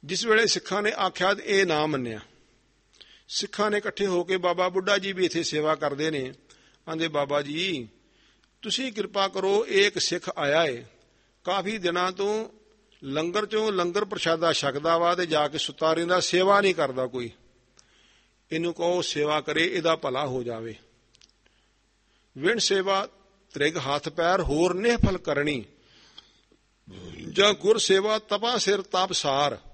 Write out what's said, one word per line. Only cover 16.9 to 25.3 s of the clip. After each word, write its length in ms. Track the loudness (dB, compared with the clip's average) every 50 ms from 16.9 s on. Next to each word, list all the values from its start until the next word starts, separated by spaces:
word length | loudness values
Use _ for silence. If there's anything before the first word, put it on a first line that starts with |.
| 0 -2 -4 -4
ਕੋਈ। 240 | -4 -6 -8 -8 -12 _ _ _ _ _ _ _ _ _ _ _ _ _ _ _ _ _ _ _ _ _ _ _
ਇਹਨੂੰ 220 | -6 -4 -2 -4 -4
ਕਹੋ 280 | -2 0 0 0 0
ਸੇਵਾ 400 | 0 -2 -2 0 0 2 0 0
ਕਰੇ, 240 | 0 -2 0 0 0
ਇਹਦਾ 300 | 0 0 0 2 0 0
ਭਲਾ 300 | 0 0 -4 -2 -2 -2
ਹੋ 180 | -2 -4 -4 -6
ਜਾਵੇ।" 320 | -6 -8 -8 -10 -12 -14 -14 _ _ _ _ _ _ _ _ -20 _ _ _ _ _ _ _ _ _ _ _ _ _ _ _ _ _ _ _ _ _ _ -4
"ਵਿਣ 200 | 0 0 0 2
ਸੇਵਾ 520 | 2 2 2 0 2 0 0 -2 -2 -4 _ _ _ _ _ _ _ _ _
ਤ੍ਰਿਗ 240 | -2 -2 0 0 -2
ਹੱਥ 320 | -4 -2 -2 -2 -4 -6
ਪੈਰ 320 | -4 0 2 2 2 2
ਹੋਰ 320 | 0 0 2 2 2 2 2
ਨਿਹਫਲ 440 | 0 0 0 2 4 4 2 2 0
ਕਰਨੀ, 480 | -2 -2